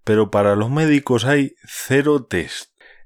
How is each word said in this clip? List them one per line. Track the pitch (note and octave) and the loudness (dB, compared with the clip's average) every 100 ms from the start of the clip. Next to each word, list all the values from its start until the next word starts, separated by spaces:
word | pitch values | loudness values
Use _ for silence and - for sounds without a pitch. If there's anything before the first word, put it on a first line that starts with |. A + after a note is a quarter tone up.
pero | - G#2+ G2+ | -2 0 2
para | G#2 G2+ G2+ | 2 2 2
los | A#2 | 0
médicos | D3 D#3+ C#3+ C3 A#2+ B2 | 0 2 2 0 -2 0
hay | C#3+ C3+ - - | 0 -2 -6 -18
cero | - - C3+ D3 C#3+ - | -12 -2 0 2 0 -2
test. | F2+ D2+ - - _ - - | -6 -6 -12 -18 _ -20 -20